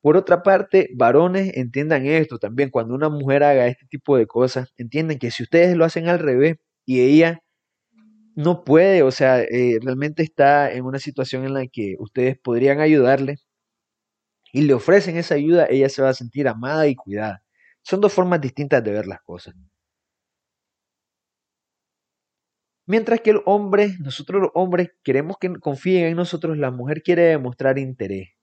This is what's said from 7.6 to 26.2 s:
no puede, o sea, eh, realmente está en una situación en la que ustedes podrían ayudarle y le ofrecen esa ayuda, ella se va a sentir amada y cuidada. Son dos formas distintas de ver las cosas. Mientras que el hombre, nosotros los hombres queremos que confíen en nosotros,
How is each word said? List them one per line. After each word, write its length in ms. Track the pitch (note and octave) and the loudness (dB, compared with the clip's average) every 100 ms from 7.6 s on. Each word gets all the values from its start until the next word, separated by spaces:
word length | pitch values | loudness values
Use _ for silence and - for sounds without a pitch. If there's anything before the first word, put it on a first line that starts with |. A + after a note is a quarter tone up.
| _ _ _ _ _ _ _ | _ _ _ _ _ _ _
no 300 | - D3+ F3+ | -4 -2 -2
puede, 400 | - D3+ F#3+ F#3+ | 2 4 6 4
o 80 | C3+ | 2
sea, 300 | B2+ C3+ B2+ | 2 2 2
eh, 360 | A#2 B2 B2 A2+ | 0 0 0 0
realmente 440 | B2 C3 D3 D3+ | -2 -6 -6 -4
está 480 | D#3 - C#3 C#3+ C#3+ | -6 2 4 4 0
en 120 | B2 | -4
una 140 | B2+ C3+ | -8 -8
situación 460 | D3+ C#3 B2+ C3 | -10 -8 -8 -6
en 100 | C3+ | -6
la 140 | C#3 B2+ | -6 -8
que 260 | - G2+ F#2 | -8 -10 -10
ustedes 360 | G#2+ - B2+ C3 | -10 -4 -2 -4
podrían 440 | - A#2 C3+ C#3 | -4 0 2 2
ayudarle 560 | D#3 D#3 B2+ C3+ C3+ C#3+ _ _ _ _ _ _ _ _ _ _ _ | 2 4 4 2 -2 -10 _ _ _ _ _ _ _ _ _ _ _
y 100 | B2+ | -2
le 120 | D3+ | 2
ofrecen 440 | B2+ - G3 F3+ E3 | 2 4 2 2 -6
esa 180 | E3+ D#3+ | -4 -2
ayuda, 300 | D3 E3+ D#3+ | 2 2 4
ella 180 | C3+ C3+ | 2 0
se 140 | C3+ | 2
va 60 | C3+ | -2
a 60 | |
sentir 340 | B2+ A#2+ C3+ C3+ | -2 -8 -4 -4
amada 400 | A2 B2 D#3 D3+ | -4 -6 0 0
y 80 | C3 | -2
cuidada. 480 | - G2+ G#2+ F#2+ _ _ _ _ | -8 -8 -8 -10 _ _ _ _
Son 180 | - F#3+ | -6 0
dos 120 | G#3 | 0
formas 280 | - F3+ F3 | 0 0 0
distintas 420 | C3+ - C#3+ C#3 | -4 -8 -2 0
de 80 | G#2+ | 0
ver 160 | G#2 G2 | -6 -8
las 140 | F#2+ | -12
cosas. 320 | _ F2 - F2+ _ _ _ _ _ _ _ _ _ _ _ _ _ _ _ _ _ _ _ _ _ _ _ _ _ _ _ _ _ _ _ _ - | _ -18 -18 -20 _ _ _ _ _ _ _ _ _ _ _ _ _ _ _ _ _ _ _ _ _ _ _ _ _ _ _ _ _ _ _ _ -4
Mientras 340 | G#3+ A3+ A#3 | -4 0 -2
que 100 | A3 | 2
el 100 | G#3+ | 0
hombre, 520 | G3 G3+ G3+ G3+ G#3 F3+ | 2 -2 0 0 0 -4
nosotros 420 | C3+ B2 D3 F#3+ | -12 -14 -6 -2
los 80 | F#3+ | -2
hombres 360 | - F#3 F3+ F3 _ | -2 -2 -2 -4 _
queremos 320 | - C3 D#3 G3 | -2 -2 -2 -8
que 140 | F#3 F3+ | -8 -8
confíen 460 | - C3+ F#3 F#3 E3 | -8 -6 0 0 0
en 100 | |
nosotros, 420 | E3 | -2